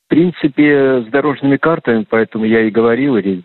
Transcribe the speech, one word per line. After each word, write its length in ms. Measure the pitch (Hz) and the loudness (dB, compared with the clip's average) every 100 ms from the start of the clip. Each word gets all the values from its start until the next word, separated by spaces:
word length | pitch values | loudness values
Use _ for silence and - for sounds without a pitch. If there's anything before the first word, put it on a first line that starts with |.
| - | -2
В 80 | |
принципе, 880 | 147 180 - 151 143 147 143 135 127 110 | 0 0 0 -4 0 2 2 2 0 -2
с 40 | |
дорожными 460 | 139 147 123 139 135 | -2 -2 -2 -2 0
картами, 480 | 160 160 - 113 101 | 0 -2 -2 -2 -2
поэтому 380 | 113 107 110 | -2 -2 -4
я 160 | 110 113 | 0 0
и 100 | 110 | 0
говорил, 460 | 107 117 117 143 110 | 0 0 0 0 -2
или, 260 | 98 90 | -2 -6